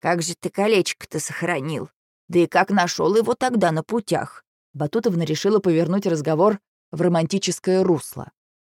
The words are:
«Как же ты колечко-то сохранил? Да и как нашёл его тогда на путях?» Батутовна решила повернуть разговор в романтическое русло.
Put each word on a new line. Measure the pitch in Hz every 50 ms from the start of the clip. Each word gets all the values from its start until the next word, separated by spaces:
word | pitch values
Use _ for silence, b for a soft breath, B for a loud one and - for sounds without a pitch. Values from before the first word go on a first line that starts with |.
«Как | - 165 175 175 160
же | 160 170 _
ты | - 170
колечко-то | _ - 202 214 226 196 175 - - _ - - - 156
сохранил? | - - 143 - 170 170 175 147 131 156 160 127 - - _ _ _ _ _ _ _ _ 170
Да | 175
и | 170
как | 156 - 180 190 -
нашёл | 202 202 175 175 - - 160 160 196
его | 220 233 220 247
тогда | - - 254 247 220 185 175 160
на | 156 151
путях?» | - 208 233 214 - 170 151 - - - - _ _ _ _ _ _ _
Батутовна | 139 147 147 - 226 233 240 185 170 170
решила | 151 156 151 - 196 214 208
повернуть | 202 185 165 160 170 160 175 196 196
разговор | 196 165 156 143 165 160 151 180 214 214 196 _ _ _ _ _ _
в | - 156 170
романтическое | 180 175 165 160 165 - 196 - - 170 - _ - 185 185 190
русло. | 185 175 143 - - - - - - _ _ _ _ _ _ _ _